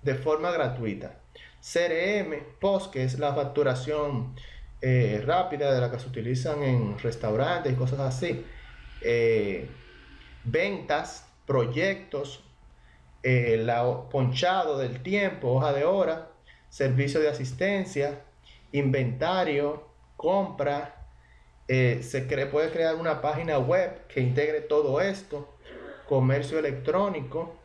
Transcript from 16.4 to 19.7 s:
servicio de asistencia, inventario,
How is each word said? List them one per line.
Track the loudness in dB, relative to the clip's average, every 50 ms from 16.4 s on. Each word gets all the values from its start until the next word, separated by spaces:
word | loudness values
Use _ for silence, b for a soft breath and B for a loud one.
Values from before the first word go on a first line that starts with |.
| B B B B B B
servicio | -4 0 0 2 4 2 2 2 2 2
de | 2 2
asistencia, | 2 0 -4 -6 -4 -2 0 0 2 0 -2 -2 -2 -2 -2 -2 -2 -6 -14 -20 _ -20 B B B B B B
inventario, | -2 0 2 2 2 2 2 0 0 0 0 0 2 2 2 2 2 0 0 0